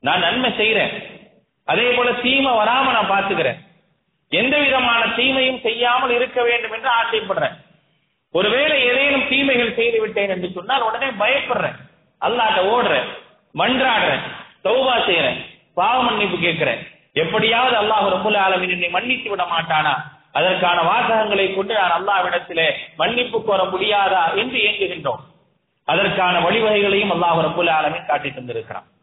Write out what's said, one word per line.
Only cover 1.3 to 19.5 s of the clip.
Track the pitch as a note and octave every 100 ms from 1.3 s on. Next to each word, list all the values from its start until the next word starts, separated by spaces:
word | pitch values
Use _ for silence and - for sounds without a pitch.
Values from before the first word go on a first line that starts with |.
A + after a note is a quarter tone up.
| _ _ _ -
அதே | E3 A#3+
போல | B3 B3
தீமை | A#3+ A#3+ C#4 C4+
வராம | A#3 G#3+ B3 C4+
நான் | A#3+ G3
பாத்துக்கிறேன், | G3 G3 F3 C#3+ - - _ _ _ _ _ _
எந்த | D#3+ A#3+ D4
விதமான | C#4+ C4 B3 A#3 A3 -
தீமையும் | B3+ C4+ C4 B3+
செய்யாமல் | A#3 A#3 A#3+ B3 B3+ A#3+
இருக்க | B3 -
வேண்டும் | A#3 A#3+ A3+ A3
என்று | B3+
ஆசைப்படுறேன். | A#3 A3+ A3+ F#3+ F#3 C#3+ - - _ _ _ _ _ _
ஒருவேளை | E3 G3+ A#3 D4+ D4
ஏதேனும் | B3 B3 C#4 C#4 -
தீமைகள் | C4 C#4 B3 A#3 A3
செய்து | A#3 A3+
விட்டேன் | G#3+ G#3 G3+ F#3
என்று | F3+
சொன்னால் | F3+ F#3+ C4 A3+
உடனே | A3+ C4
பயப்படுறேன், | G#3+ G#3 C4+ - A3+ D#3+ B2 - _ _ _
அல்லாஹ்ட்ட | D3+ A#3+ A3 F#3 F#3+
ஓடுறேன், | A3 G3+ D3 - - - _ _ D3
மன்றாடுறேன், | G3 B3+ C4 A3 F3+ C3+ - - - _
தௌபா | F#3+ A#3+ C4+ A#3+
செய்யறேன், | - F3 C3+ - - - _
பாவ | - F#3+ B3+
மன்னிப்பு | B3 G#3+ G3+ F3
கேட்கிறேன், | E3+ E3 D3 A2+ - - _
எப்படியாவது | - E3+ G#3+ A3 A3+ B3+ A#3+
அல்லாஹ் | G#3 G#3+ G3+
ரப்புல் | F#3 G3 G#3 F#3+
ஆலமீன் | F#3 F3+ F3+
என்னை | F3
மன்னித்து | F3 A#3+ B3 A3
விட | G3
மாட்டானா, | F3